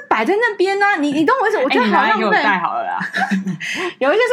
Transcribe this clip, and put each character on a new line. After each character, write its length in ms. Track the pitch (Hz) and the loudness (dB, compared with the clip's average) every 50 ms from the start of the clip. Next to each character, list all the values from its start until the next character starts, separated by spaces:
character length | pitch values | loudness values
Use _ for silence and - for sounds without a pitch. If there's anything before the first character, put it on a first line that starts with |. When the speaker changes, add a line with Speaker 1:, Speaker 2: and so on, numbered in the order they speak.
| 523 - | -2 0
Speaker 1:
摆 140 | - 220 226 | 0 0 2
在 80 | 262 392 | 2 2
那 220 | 415 480 453 403 | 2 0 0 0
边 200 | - 359 392 392 403 | 0 0 0 2 2
啊， 160 | 403 403 415 | 2 2 2
你， 160 | 330 285 294 262 | 0 -2 0 0
你 120 | 311 311 | 2 2
懂 80 | 339 523 539 | 2 2 2
我 60 | - | 2
意 40 | 427 | 0
思？ 60 | 403 | 0
我 120 | 370 - - | 0 0 2
觉 100 | - - | 2 2
得 60 | 494 | 2
好 180 | 214 - - - | 2 2 2 2
浪 20 | |
费。 60 | 226 | 2
Speaker 2:
哎， 20 | 226 | 0
你 0 | |
拿 0 | |
来 60 | 214 | 0
给 60 | 220 | 0
我 60 | 202 | 0
戴 280 | - - - 208 196 175 | 2 2 2 2 0 0
好 140 | 165 - 101 | -2 -4 -4
了 80 | 117 104 | -4 -4
啦。 160 | 90 90 - - - - - - - 202 190 190 | -4 -6 -6 -8 -6 -4 -4 -4 -2 -2 -4 -4
Speaker 1:
<laughs> 480 | 185 165 156 - - - 302 370 349 - | -6 -8 -8 -8 -8 -8 -6 -6 -8 -6
有 160 | - 254 277 359 | -2 0 2 2
一 20 | |
些 60 | 440 494 453 | 2 2 2